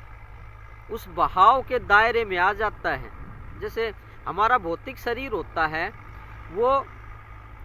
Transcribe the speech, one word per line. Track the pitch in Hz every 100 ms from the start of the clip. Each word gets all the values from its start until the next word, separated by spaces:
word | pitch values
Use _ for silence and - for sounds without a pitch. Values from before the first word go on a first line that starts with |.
| - - - - - - - - -
उस | 220 196
बहाव | 165 151 185 202 262
के | - 254
दायरे | 190 202 226 233 220
में | 180
आ | 185
जाता | 202 214 - 175
है। | 135 117 - - - - -
जैसे | 208 - 226 190 - - 120
हमारा | 165 220 254
भौतिक | 165 165 - 254
शरीर | 247 233 269
होता | 208 151 - 160
है, | 160 180 - - - - - -
वो | 160 247 277 - - - - - - - -